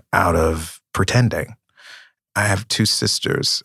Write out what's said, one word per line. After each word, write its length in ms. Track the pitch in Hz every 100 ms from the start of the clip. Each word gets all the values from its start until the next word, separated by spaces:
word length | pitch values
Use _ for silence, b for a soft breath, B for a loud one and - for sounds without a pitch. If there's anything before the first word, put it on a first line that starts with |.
| -
out 240 | - 90 82
of 440 | 80 80 80 - _
pretending." 640 | - 95 123 120 82 - - _ B B B B _ _ -
I 60 |
have 260 | 104 98 -
two 180 | - 110
sisters, 760 | - 101 - - - - -